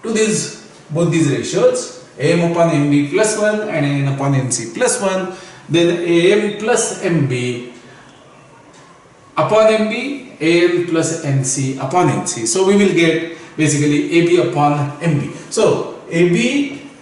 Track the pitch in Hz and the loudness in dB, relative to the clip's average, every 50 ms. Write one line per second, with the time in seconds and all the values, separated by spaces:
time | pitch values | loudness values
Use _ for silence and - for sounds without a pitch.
0 | - 226 214 208 220 214 175 165 - - - - - - - - - - 147 165 | -6 -2 0 0 0 2 0 -2 -4 -6 -12 -16 -20 -20 -20 -20 -16 -6 -2 0
1 | 175 165 170 160 147 139 127 113 110 - - - 247 254 - - - - - - | 0 2 2 2 2 2 0 -2 -4 -4 0 2 2 2 2 0 -6 -10 -14 -18
2 | - - - - 135 156 170 170 170 170 170 170 170 165 151 143 143 143 143 147 | -20 -20 -10 -4 0 0 2 2 0 0 2 2 2 2 2 2 2 2 2 2
3 | 143 139 170 202 214 208 - 208 208 214 208 208 - - - 156 143 143 143 139 | 0 0 0 0 0 0 0 0 0 0 0 -2 -4 -4 -4 -2 -2 -2 -2 -2
4 | 139 139 135 135 139 139 139 131 123 123 - - 113 113 - 208 254 233 - - | -2 -2 -2 -2 -2 0 0 0 0 -2 -4 -6 -6 -8 -4 -2 -2 0 0 -2
5 | 202 196 190 190 180 180 - - - - - - - - 147 175 170 170 170 170 | -2 -2 -2 -2 -4 -6 -10 -14 -18 -20 -20 -20 -8 -2 0 2 2 2 0 0
6 | - 170 170 170 170 190 208 214 208 208 - - 214 240 240 - - - - - | 0 0 2 4 4 4 4 4 2 -2 -4 -4 -2 0 0 0 0 -4 -6 -6
7 | 202 180 170 156 139 127 127 123 123 123 120 117 - - - - - - - - | -2 0 0 0 0 0 -2 -2 -4 -4 -6 -8 -10 -14 -18 -20 -20 -20 -20 -20
8 | - - - - - - - - - - - - - - - - - - - - | -20 -20 -20 -20 -20 -20 -20 -20 -20 -20 -20 -20 -20 -20 -20 -20 -20 -20 -20 -20
9 | _ - _ - - - - - 156 - 208 214 220 220 220 220 214 214 233 240 | _ -20 _ -20 -20 -10 -4 -4 -2 2 4 4 4 4 4 2 0 -2 -2 -6
10 | 262 285 285 - - - - - 156 165 170 170 175 170 170 - - 165 160 165 | -6 -6 -8 -10 -12 -18 -12 -2 0 2 4 4 4 4 2 0 0 0 0 0
11 | 147 - 165 - - 139 135 135 123 - - 139 131 131 135 - - 139 175 180 | 0 -2 -4 -4 -4 -2 0 0 0 -2 -2 -2 -4 -4 -4 -4 -6 -2 0 2
12 | 175 143 - 98 - - - 117 113 - - 190 190 190 202 202 202 185 175 170 | 2 2 0 -2 -4 -6 -6 -4 -4 -2 0 2 2 4 4 4 4 4 4 2
13 | 165 165 160 165 - - - - - - - - 156 143 143 139 147 151 147 147 | 2 2 2 0 -4 -8 -12 -14 -18 -14 -4 -2 0 0 2 2 2 2 2 0
14 | 147 - 175 170 170 170 175 175 151 - - 143 147 147 147 143 135 - - - | 0 2 2 2 4 4 2 2 2 0 0 2 2 2 2 0 -2 -4 -6 -4
15 | 170 165 147 135 - - - - - - - - 320 - - - - - - - | -2 0 0 0 -2 -6 -10 -14 -14 -8 -2 2 2 2 2 0 -4 -8 -12 -16
16 | - - 170 170 180 175 170 - 233 247 277 285 285 277 - - - - - - | -14 -6 0 2 2 4 4 2 0 0 0 0 -2 -2 -6 -14 -16 -20 -20 -20